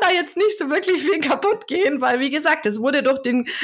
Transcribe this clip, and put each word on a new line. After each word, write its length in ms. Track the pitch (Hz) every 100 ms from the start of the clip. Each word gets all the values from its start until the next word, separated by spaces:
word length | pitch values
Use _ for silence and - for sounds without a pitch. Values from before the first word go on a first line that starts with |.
da 100 | 381
jetzt 260 | 359 349 -
nicht 200 | 415 -
so 120 | 285
wirklich 320 | 311 359 359
viel 180 | 285 330
kaputt 480 | 294 269 403 427 -
gehen“, 340 | 339 403 294
weil, 180 | 254 247
wie 100 | 269
gesagt, 360 | 294 302 311 214
es 160 | 214
wurde 220 | 247 285
durch 160 | 269 269
den 260 | 262 247 240 -